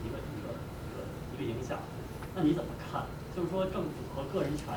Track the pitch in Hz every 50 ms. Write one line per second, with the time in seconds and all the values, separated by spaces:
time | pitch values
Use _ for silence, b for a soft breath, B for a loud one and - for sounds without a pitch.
0 | 113 113 - - - - - 104 - 571 - - - - - - - - - -
1 | - - - - - - - - 131 117 113 120 - - 190 - - - - -
2 | - - - - - - - 196 165 151 170 - - - - - - - - -
3 | - - - - - - - 185 170 156 180 190 190 190 - 202 170 156 147 -
4 | - - - 143 135 - - 190 - 143 147 147 - - -